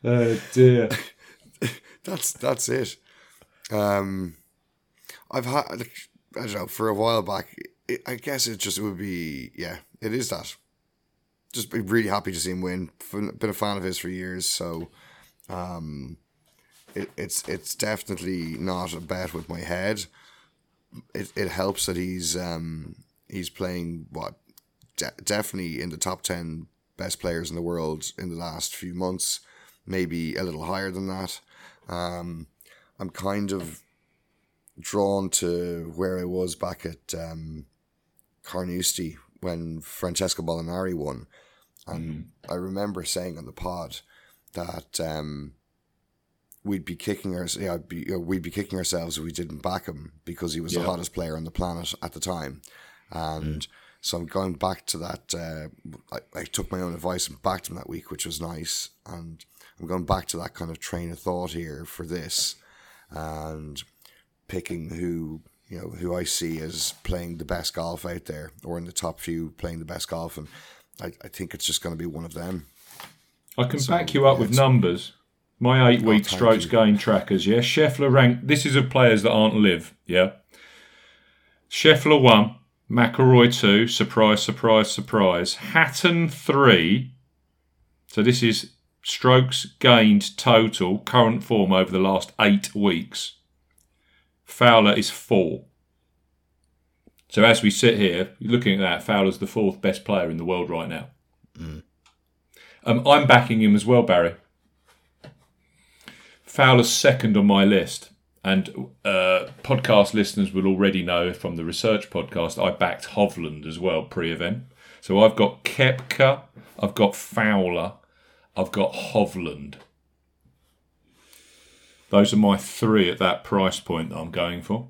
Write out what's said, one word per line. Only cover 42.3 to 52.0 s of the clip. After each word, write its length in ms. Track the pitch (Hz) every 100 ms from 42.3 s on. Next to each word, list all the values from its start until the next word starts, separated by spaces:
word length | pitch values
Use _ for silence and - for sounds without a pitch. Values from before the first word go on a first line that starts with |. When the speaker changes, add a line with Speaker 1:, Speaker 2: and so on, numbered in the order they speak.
| _ -
Speaker 1:
Mm. 40 |
Speaker 2:
I 40 | 90
remember 480 | 92 98 104 92
saying 360 | 82 92 90 80
on 60 | 69
the 60 |
pod 500 | - 80 87 80 - _ _ _ _ _
that, 460 | - 85 82 - -
um, 540 | 80 78 76 73 71 _ _ _ _ _ _ _ _ _ _ -
we'd 220 | 101 98 -
be 100 | 85
kicking 400 | - 101 98 90
our-, 120 | 87 -
yeah, 140 | 98
I'd 140 | 87 -
be, 120 | 85
you 100 | 71
know, 80 | 92
we'd 240 | 85 95
be 80 | 82
kicking 260 | 104 98 95
ourselves 400 | 87 87 82 78
if 60 |
we 80 | 80
didn't 320 | 82 82 76
back 220 | 90 92 -
him 240 | 73 78 _ -
because 280 | 85 87
he 60 | 78
was 120 | 82
Speaker 1:
Yeah. 80 | 87
Speaker 2:
the 40 | 87
hottest 240 | 87 85
player 220 | - 82 80
on 80 | 80
the 40 |
planet 420 | - 90 85 85 -